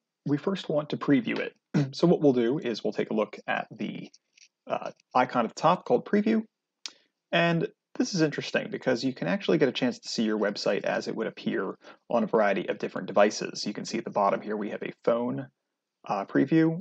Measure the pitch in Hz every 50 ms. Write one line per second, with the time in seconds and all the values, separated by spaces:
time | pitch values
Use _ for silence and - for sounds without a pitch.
0 | _ _ _ _ - 139 143 143 - 196 196 185 - - 156 147 156 - - 113
1 | - - 143 127 110 120 113 110 - - - _ _ _ - 156 139 135 - -
2 | - 175 170 - 151 143 123 123 117 117 135 - - 123 107 - - 107 101 -
3 | 107 - 110 107 104 - - - - - 110 - - - - - - - - -
4 | - - - _ _ _ _ _ - _ _ _ _ - - - - - - _
5 | _ _ - 127 123 123 - 123 113 104 - - - 156 180 185 - - 127 117
6 | - - - 208 208 220 226 220 226 - _ _ _ _ _ _ - - - _
7 | _ _ _ _ _ _ 185 170 170 170 170 165 - - - _ _ _ - -
8 | 254 - 208 165 156 147 - 143 - - - 113 - - - 117 - 131 127 113
9 | 123 131 127 - 151 165 190 202 - - 185 151 147 127 120 - 131 123 110 -
10 | - - - - 113 107 107 104 104 104 104 - - 107 101 - - - - -
11 | - 117 98 107 107 - - - - 110 104 110 98 - - - - - - _
12 | _ - 120 117 110 - - 110 107 101 98 110 117 - 104 - 113 101 - 98
13 | 95 98 98 104 104 110 - - - - - - - 104 104 - - - - 107
14 | - 104 95 104 101 98 95 104 - 104 107 104 104 104 101 - - - - -
15 | - - 117 120 120 123 135 139 131 - _ _ _ _ _ _ _ _ _ _
16 | - - 110 98 98 - - 143 139 135 165 160 160 160 165 175